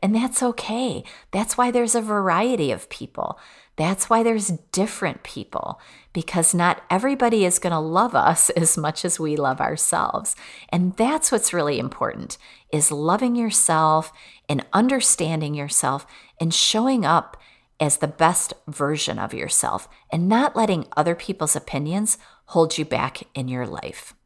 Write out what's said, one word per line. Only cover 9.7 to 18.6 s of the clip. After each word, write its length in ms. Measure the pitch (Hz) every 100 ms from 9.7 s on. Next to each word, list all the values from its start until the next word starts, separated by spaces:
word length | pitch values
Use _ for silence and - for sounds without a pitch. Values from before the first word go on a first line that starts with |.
| 165 - - - - 208 - - - -
And 260 | 175 180 180
that's 340 | 233 311 -
what's 220 | 233 -
really 260 | 175 147 143
important, 600 | 131 - 113 - - - - - _
is 180 | 151 147
loving 440 | 147 156 196 254 240
yourself 760 | 226 202 - 160 160 156 160 - - - _
and 180 | 143 -
understanding 840 | - 240 269 - - 160 165 151
yourself 520 | 147 143 - 139 139 - - - _
and 120 | 165
showing 520 | 160 - 214 247 262
up 320 | 160 165 - - - _ _ _
as 200 | 151 -
the 100 | 151
best 440 | - 165 180 - -